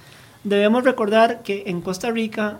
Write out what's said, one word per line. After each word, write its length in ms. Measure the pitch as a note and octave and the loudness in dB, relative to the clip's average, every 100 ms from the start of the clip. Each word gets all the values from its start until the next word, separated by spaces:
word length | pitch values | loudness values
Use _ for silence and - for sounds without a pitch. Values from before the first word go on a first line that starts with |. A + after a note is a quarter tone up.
| - - - - | -20 -20 -20 -6
Debemos 400 | G#3 G3+ G#3 B3 | 2 4 4 4
recordar 580 | B3+ A#3+ G#3+ A3 A3+ A#3+ | 2 0 2 4 2 0
que 220 | - G3+ G3+ | -8 -8 -6
en 120 | F3 | -6
Costa 320 | F3+ F3+ A#3+ | -6 -6 -4
Rica 480 | A3+ A3 A3 G#3+ | -4 -4 -4 -6